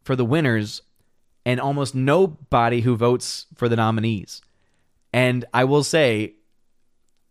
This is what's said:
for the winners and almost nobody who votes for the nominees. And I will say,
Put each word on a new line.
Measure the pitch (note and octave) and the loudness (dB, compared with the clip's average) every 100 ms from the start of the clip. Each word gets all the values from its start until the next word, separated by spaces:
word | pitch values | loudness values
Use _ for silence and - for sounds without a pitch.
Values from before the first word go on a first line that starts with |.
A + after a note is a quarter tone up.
for | - B2+ | -4 -2
the | A#2 | 0
winners | D#3 C#3+ A2+ G#2+ - - _ _ _ _ _ B2 | 2 2 0 -4 -10 -18 _ _ _ _ _ -4
and | B2 | -2
almost | C#3 C#3+ C3 C3 | -2 -2 -4 -2
nobody | C3+ D#3+ F#3+ D#3 - B2+ A#2 A#2+ | 0 2 2 -2 -2 2 2 2
who | A#2 A#2 | 0 2
votes | A#2+ B2 - - - - | 2 0 -4 -12 -16 -4
for | A#2+ | -2
the | A2+ | 2
nominees. | A2+ A2 A2+ G#2 - - _ _ _ _ _ _ _ | 2 0 -2 -4 -8 -18 _ _ _ _ _ _ _
And | A#2+ B2+ B2 A#2 | 0 0 -2 -2
I | A#2+ | 0
will | C3 D3 C#3 | 2 2 2
say, | E3 C3+ A2 G#2+ - _ _ _ _ _ _ _ _ _ | 2 2 0 -4 -10 _ _ _ _ _ _ _ _ _